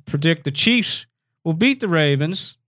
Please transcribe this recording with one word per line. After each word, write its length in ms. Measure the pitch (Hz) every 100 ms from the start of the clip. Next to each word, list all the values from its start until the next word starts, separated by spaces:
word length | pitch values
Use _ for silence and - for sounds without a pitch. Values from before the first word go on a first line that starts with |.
| -
predict 380 | 147 160 165
the 60 | 143
Chiefs 560 | 139 220 240 - - - _ _ _
will 80 | 170
beat 260 | 160 247 269
the 80 | 208
Ravens 680 | 165 147 139 151 190 - -